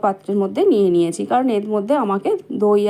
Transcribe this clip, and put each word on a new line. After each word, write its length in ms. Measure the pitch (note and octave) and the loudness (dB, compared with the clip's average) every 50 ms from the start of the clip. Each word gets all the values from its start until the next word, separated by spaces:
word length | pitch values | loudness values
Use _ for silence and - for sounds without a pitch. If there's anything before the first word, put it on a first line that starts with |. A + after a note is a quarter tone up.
| A3 | -2
পাত্রের 320 | G#3 G3 G3 - - G3+ G#3 | -2 -4 -4 -6 -4 -2 -2
মধ্যে 200 | G3 F#3+ G3 B3+ F#4 G#4 | -2 -2 -2 0 2 2
নিয়ে 160 | D4 G#3 G3+ F#3 F3 | 4 4 4 4 2
নিয়েছি, 260 | E3+ E3+ E3+ E3+ - G3+ G3+ | 2 0 0 -2 -6 -4 -2
কারণ 160 | - B3 C4 C4 A3+ | -2 0 0 0 0
এর 80 | G3+ G#3 G#3+ G#3+ | -2 -2 -2 -4
মধ্যে 200 | G#3 G3 G#3+ C#4+ D4 A#3+ | -4 -2 0 0 0 0
আমাকে 260 | G3+ G3 G3 - F4+ A4 - - - B3 - | -2 -2 -2 -2 -4 -4 -4 -6 -8 -4 -2
দই 200 | G#3 G#3 G#3 G#3 G3+ | 2 2 2 2 2